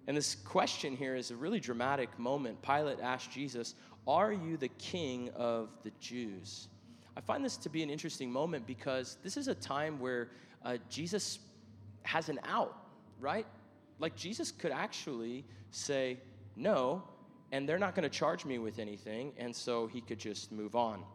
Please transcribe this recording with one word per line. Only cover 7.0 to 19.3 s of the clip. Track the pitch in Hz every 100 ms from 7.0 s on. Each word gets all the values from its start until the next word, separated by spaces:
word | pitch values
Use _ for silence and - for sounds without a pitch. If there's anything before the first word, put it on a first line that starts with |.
| - -
I |
find | - 247
this | 269 -
to | 170
be | 156
an | 151
interesting | 147 165 - 127
moment | 127 165 151 113
because | 120 147 131 127 -
this | 185 285
is | 269
a |
time | 214 - 139 156 147
where, | 127 123 117 - - -
uh, | 123 123 107
Jesus | - 170 202 - - - - - - - -
has | - 160 156
an | 139
out, | - 214 135 - - - - -
right? | 131 196 220 - - - - -
Like, | 160 -
Jesus | 170 233 320
could | - 165
actually | 135 208 - - 120 117 127 143 - -
say, | - - 139 131 127 - - - -
"No," | 175 170 127 180 - - - - -
and | 135 139
they're | 175
not | 196
gonna | 185 165
charge | - 156 180
me | 147 123
with | 113 104
anything, | 107 101 107 110 143